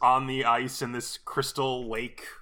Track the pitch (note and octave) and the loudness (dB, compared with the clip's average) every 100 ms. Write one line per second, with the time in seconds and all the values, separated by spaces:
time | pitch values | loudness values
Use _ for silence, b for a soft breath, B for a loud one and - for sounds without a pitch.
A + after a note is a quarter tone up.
0 | B2 C3 C3+ C3 A#2 A#2+ B2+ - B2 A#2+ | 6 6 2 0 2 2 2 -4 -6 -4
1 | - - - - C3+ - C3+ B2+ A#2 A2+ | -6 -10 -6 -4 -2 0 -2 -2 -4 -4
2 | B2 - - - | -6 -10 -16 -16